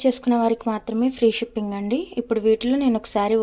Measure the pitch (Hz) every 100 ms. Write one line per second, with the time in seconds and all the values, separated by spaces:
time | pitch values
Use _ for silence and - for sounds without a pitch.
0 | 262 247 - 233 226 226 226 214 - 226
1 | 254 254 226 208 226 220 208 202 202 262
2 | 381 - 233 220 214 220 247 269 269 220
3 | - 214 202 220